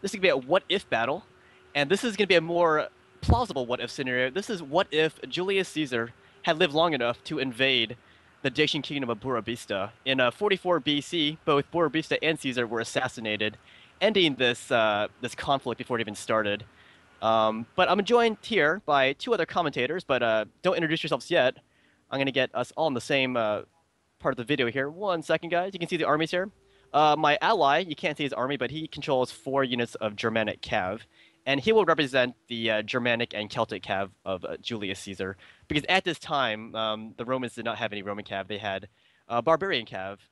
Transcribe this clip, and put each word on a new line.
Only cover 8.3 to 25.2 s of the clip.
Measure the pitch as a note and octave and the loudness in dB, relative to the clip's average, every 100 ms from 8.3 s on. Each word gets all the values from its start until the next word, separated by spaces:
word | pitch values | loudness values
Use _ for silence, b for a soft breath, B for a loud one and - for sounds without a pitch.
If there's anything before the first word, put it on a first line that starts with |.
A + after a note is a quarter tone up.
| b | b
the | - | -4
Dacian | B2 D3 D#3 | 2 2 0
kingdom | C3 C#3+ B2+ | -4 -6 -4
of | A2+ | -4
Burebista. | B2+ B2 G#2+ A#2 - G2+ G2 - - | -2 -4 -4 -8 -4 -4 -4 -8 -2
In, | C3 | 2
uh, | B2 | 2
forty-four | - G#3 F#3+ F3+ E3+ | 2 0 0 0 0
B | C#3 D3 | 0 -2
C, | C3+ F3 D3 D#3 | -2 -2 -2 -2
both | - C#3+ C#3+ | 2 2 2
Burebista | E3+ D#3+ D#3+ D#3+ C#3+ | 0 0 0 -2 -2
and | D3+ D#3 | 0 -2
Caesar | C#3 B2 A#2+ | -4 -4 -2
were | A2+ | -2
assassinated, | A2+ - B2+ - A2 G#2 G#2 G#2 B B B B | -2 -4 -4 -6 -4 -2 -2 -4 B B B B
ending | G3 G3+ E3+ B2+ | 2 4 2 4
this, | B2+ A#2+ - | 2 2 0
uh, | B2 A2 G#2 G#2 - | 2 4 2 -2 -4
this | A#2+ - | -10 -8
conflict | - C#3 - A2+ | -2 0 0 -8
before | B2 A#2+ | -4 -4
it | |
even | G#2+ G#2 | -4 -8
started. | - A2+ G#2 G#2 G#2 b b b b _ | -2 0 0 -2 -6 b b b b _
Um, | A2 A2+ A2 A2 A#2 - | 2 4 2 0 -6 0
but | F3+ | 2
I'm | F#3 G3+ | 2 4
joined | A#3+ A#3 G#3+ | 4 4 0
here | - G#3+ D3+ F#3 - | -4 2 2 0 2
by | C#3+ C3 | 4 4
two | C#3+ - | 2 -2
other | A3 E3 | -2 0
commentators, | - D#3+ C3+ B2+ F3 - | 0 -2 -2 -2 -4 0
but, | C3 | 0
uh, | A#2 A2 G#2+ _ | 2 2 0 _
don't | F3+ E3+ | 0 0
introduce | E3 D#3 | 0 -2
yourselves | E3 C#3+ - | -2 -4 0
yet. | E3+ B2+ - _ b b b b | 2 2 0 _ b b b b
I'm | C3+ | -2
gonna | C3+ | 0
get | C3 B2+ - | 0 0 -2
us | B2 - | -6 -2
all | D#3+ | -2
in | |
the | B2 | -2
same, | - C#3+ C3 B2 | 0 0 2 0
uh, | A2 G#2 - _ _ _ _ _ | 0 -2 -6 _ _ _ _ _
part | D#3 | -4
of | C3 | -4
the | A2+ | -2
video | C#3+ A#2+ | 0 0
here. | B2 C#3 | 0 -4
One | E3 G3+ F3 | -4 -2 -2